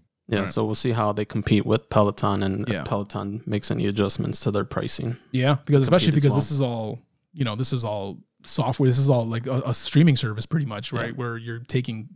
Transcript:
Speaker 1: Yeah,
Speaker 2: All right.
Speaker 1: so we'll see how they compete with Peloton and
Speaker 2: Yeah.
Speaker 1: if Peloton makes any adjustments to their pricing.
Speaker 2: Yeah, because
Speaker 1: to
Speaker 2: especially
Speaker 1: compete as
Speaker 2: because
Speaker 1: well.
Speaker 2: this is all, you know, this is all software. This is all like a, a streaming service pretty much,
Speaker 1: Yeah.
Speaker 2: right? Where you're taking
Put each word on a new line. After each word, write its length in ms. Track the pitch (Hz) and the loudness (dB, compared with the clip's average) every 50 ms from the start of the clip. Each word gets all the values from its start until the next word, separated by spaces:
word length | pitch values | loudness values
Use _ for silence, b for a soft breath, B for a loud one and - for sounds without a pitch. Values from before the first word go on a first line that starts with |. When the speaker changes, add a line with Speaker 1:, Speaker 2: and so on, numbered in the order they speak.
| _ _ _ _ _ - | _ _ _ _ _ -4
Speaker 1:
Yeah, 100 | 107 101 | -2 -2
Speaker 2:
All 60 | 95 | -2
right. 60 | 90 | -2
Speaker 1:
so 140 | - 113 110 | -2 -2 -2
we'll 100 | 110 107 | -2 -2
see 180 | - - 127 | -2 -2 0
how 200 | 110 120 107 104 | 0 0 0 0
they 140 | 101 107 104 | 0 -2 -4
compete 400 | - - 110 - - 107 101 - | -4 -4 -6 0 2 2 2 4
with 240 | - 107 - - _ | 2 0 0 0 _
Peloton 520 | - 110 104 101 98 - - 104 98 101 | 4 4 4 4 2 0 -2 0 0 0
and 240 | 98 98 98 95 107 | 0 -2 -2 -2 -4
Speaker 2:
Yeah. 140 | 117 104 82 | -4 -4 -4
Speaker 1:
if 60 | 69 | -4
Peloton 560 | - - 101 101 - - 104 101 101 101 113 - | -4 -4 -4 -4 -6 -8 -6 -6 -6 -8 -8 -6
makes 260 | - 101 104 - - | -4 -4 -4 -2 -2
any 160 | - 113 107 | -2 -2 -2
adjustments 540 | 101 101 110 101 101 - - - - - - | -2 0 0 0 0 0 -2 -4 -4 -4 -2
to 100 | - 110 | -2 -2
their 140 | 101 101 95 | -2 -2 -4
pricing. 520 | - - - - - - - 127 117 120 - _ _ | -2 -4 -6 -4 -2 -4 -4 -4 -6 -6 -8 _ _
Speaker 2:
Yeah, 240 | - 127 127 143 143 143 - | -2 0 2 2 2 0 2
because 140 | - 147 135 | 2 4 4
Speaker 1:
to 20 | |
Speaker 2:
especially 300 | 135 - 170 180 170 170 | 6 6 4 4 6 4
Speaker 1:
compete 40 | 143 | 4
as 60 | 151 | 4
Speaker 2:
because 100 | 143 135 | 4 4
Speaker 1:
well. 80 | 123 139 | 4 4
Speaker 2:
this 100 | 139 - | 2 0
is 120 | 151 139 | 0 0
all, 360 | 135 120 117 113 110 107 113 117 - _ _ _ _ _ - | 0 -2 -2 -4 -6 -6 -8 -10 -12 _ _ _ _ _ -6
you 100 | 147 131 | -4 -4
know, 120 | 113 104 | -4 -2
this 180 | 113 127 - 139 | -4 -2 -2 -2
is 100 | 123 117 | -2 -4
all 360 | 107 107 101 98 98 - - - _ _ _ | -4 -4 -4 -6 -8 -10 -12 -18 _ _ _
software. 460 | - - - - 123 120 - - 139 131 | -8 -4 -2 -2 -2 -2 0 2 2 4
This 80 | 123 135 | 4 4
is 120 | 139 143 | 4 4
all 160 | 131 120 117 | 4 2 2
like 200 | 113 120 117 120 | 0 -4 -4 -4
a, 140 | 127 131 127 - | -2 -4 -2 -2
a 80 | 131 120 | -2 -2
streaming 420 | - - - - 165 170 165 135 | -2 -2 4 6 6 8 8 6
service 300 | - - 110 107 110 - | 4 0 -2 -4 -6 -4
pretty 180 | - 160 165 143 | -2 -2 -2 -2
much, 300 | 117 107 104 - - 127 | -2 -6 -8 -8 -6 -4
Speaker 1:
Yeah. 60 | 117 | -4
Speaker 2:
right? 140 | 117 117 123 | -4 -4 -6
Where 220 | 131 120 120 117 | -6 -6 -6 -6
you're 220 | 113 113 117 113 117 | -8 -8 -10 -10 -10
taking 500 | 120 - - 127 123 127 113 110 117 - - | -8 -4 -2 -2 -2 -2 -6 -8 -10 -12 -14